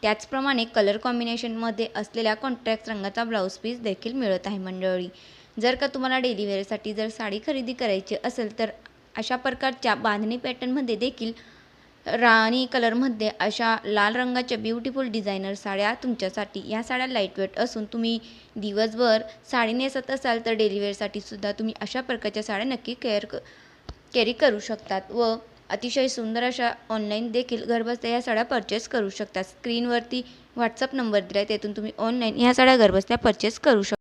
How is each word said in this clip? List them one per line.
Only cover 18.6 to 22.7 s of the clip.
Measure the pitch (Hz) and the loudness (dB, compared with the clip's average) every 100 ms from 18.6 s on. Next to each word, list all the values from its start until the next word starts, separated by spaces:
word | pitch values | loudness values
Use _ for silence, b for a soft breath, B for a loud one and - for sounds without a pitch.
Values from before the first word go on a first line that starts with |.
| 208 202 220 220 240 220 220 B - | -4 0 0 2 4 4 0 B -4
साडी | 254 226 | 0 2
नेसत | 240 262 262 254 | 0 -2 -4 -4
असाल | 262 269 233 233 | -4 0 -2 0
तर | |
डेली | 220 214 196 | 2 2 2
वेअरसाठी | 202 196 208 208 | -2 -4 -6 -6
सुद्धा | - 208 202 | -10 -6 -6
तुम्ही | 202 220 214 | -2 -4 -4
अशा | 214 254 | -6 -6
प्रकारच्या | 254 240 214 208 | -4 -4 -4 -4
साड्या | 214 202 | -4 -4
नक्की | 240 | -2